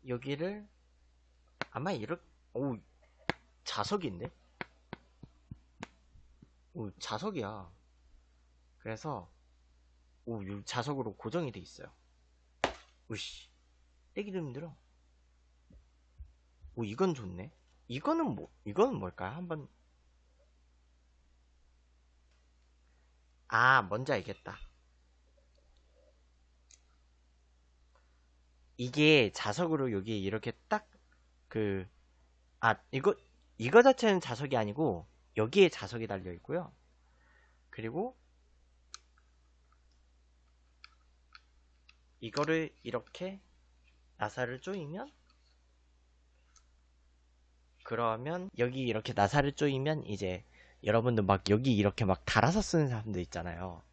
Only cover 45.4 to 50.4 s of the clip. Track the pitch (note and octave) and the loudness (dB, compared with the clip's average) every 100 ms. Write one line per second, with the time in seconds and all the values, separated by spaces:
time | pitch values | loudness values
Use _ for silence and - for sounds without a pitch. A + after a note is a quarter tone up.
45.4 | _ _ _ _ _ _ _ _ _ _ | _ _ _ _ _ _ _ _ _ _
46.4 | _ - _ _ _ _ _ _ _ _ | _ -20 _ _ _ _ _ _ _ _
47.4 | _ _ _ _ - A2+ A#2 A2+ C3 F3 | _ _ _ _ -8 -2 0 -2 -4 -6
48.4 | F#3 - B2 C3 B2+ A2 - A2 G2+ D3 | -8 -2 -2 0 -2 -2 -2 2 4 4
49.4 | C#3+ C#3+ D3 C3+ C#3 D#3 - G2+ F#2+ F#2 | 0 2 0 0 -2 -2 -4 -4 -4 -4